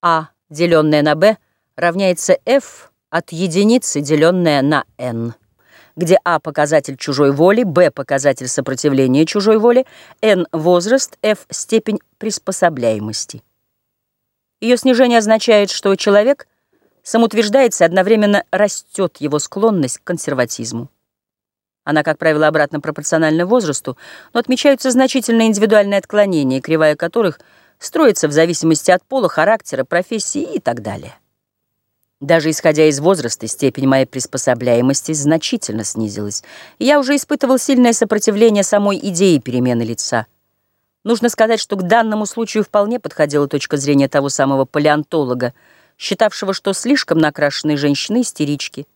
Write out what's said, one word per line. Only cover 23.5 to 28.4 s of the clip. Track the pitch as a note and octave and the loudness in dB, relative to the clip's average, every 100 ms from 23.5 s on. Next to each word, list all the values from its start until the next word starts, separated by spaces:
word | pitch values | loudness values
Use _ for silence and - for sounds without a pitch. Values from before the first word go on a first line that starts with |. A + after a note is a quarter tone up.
| D#3+ D#3 C#3+ - B2 - - - | 0 0 -6 -8 -14 -16 -20 -6
но | A#3 | -6
отмечаются | A#3 B3+ D4 C4+ C4 | -2 0 2 2 0
значительные | A#3+ C4 C4+ A3+ A3+ A3+ | 0 2 0 0 2 2
индивидуальные | G3+ G#3 G#3+ G3+ G3+ | 2 2 4 2 -2
отклонения, | - G#3 G3+ E3+ C3+ C3+ | -2 0 2 2 0 -2
кривая | C3 D#3+ D#3 | -2 0 2
которых | D3+ E3+ A3+ G3+ - _ _ _ _ | 0 -4 -2 -2 -4 _ _ _ _
строится | - D#4+ D4 G3+ D3+ | -8 2 2 2 0
в | |
зависимости | D3 | 2